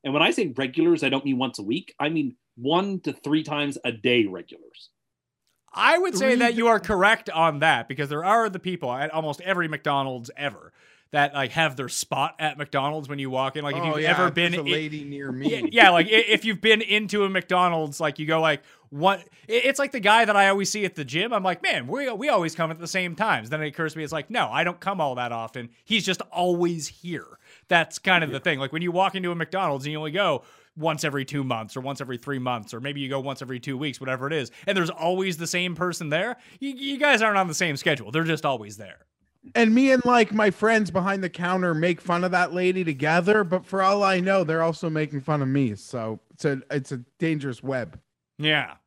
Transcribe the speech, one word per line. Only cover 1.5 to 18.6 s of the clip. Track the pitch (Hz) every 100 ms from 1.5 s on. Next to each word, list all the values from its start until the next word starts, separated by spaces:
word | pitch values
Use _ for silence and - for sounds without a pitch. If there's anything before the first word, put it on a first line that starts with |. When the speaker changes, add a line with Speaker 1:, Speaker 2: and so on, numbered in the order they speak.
| -
Speaker 1:
a |
week. | 101 - - -
I | 143
mean | 165 135 - _ -
one | 127 165 202 190
to | 151
three | 123 143 156
times | 151 147 143 139
a | 127
day | 113 123 120
regulars. | 101 90 85 - - - - _ _ _ _ _ _ _ _
Speaker 2:
I | - 240 330
would | 359 269
say | 262
Speaker 3:
Three | 247
Speaker 2:
that | 240
Speaker 3:
di- | 226
Speaker 2:
you | 233
are | 220
correct | - 196 202 220 -
on | 160 165 147
that | 160 131 113
because | 131 143
there | 147
are | 180 226 220
the | 185
people | 185 175 131
at | 127 147
almost | 160 156 139
every | 180 180 160
McDonald's | 151 151 139 135 127 117 -
ever | 143 92 80 _ _ _ _
that, | 147 143
like, | 143 127
have | 165 160 131
their | 127
spot | - - 135 151 -
at | 156 143
McDonald's | 143 143 139 156 139
when | 143
you | 131
walk | 131 135 151
in. |
Like, | 143 139
if |
Speaker 3:
Oh, | 160
Speaker 2:
you've | 151
Speaker 3:
yeah, | 156
Speaker 2:
ever | - 175
Speaker 3:
if |
Speaker 2:
been | 147 170
Speaker 3:
there's | 175
a | 147
Speaker 2:
in |
Speaker 3:
lady | 175 156 151
near | 143 143 139
me. | 127 139
Speaker 2:
Yeah, | 220 339
yeah, | 233 202
like, | 170 165
i-, |
if | 220 208 214
you've | 226 196
been | 220 220
into | 196 208 208 208
a | 196
McDonald's, | 190 - 180 180 165 156 139
like, | 156 147
you | 151
go, | 160
like, | 160 147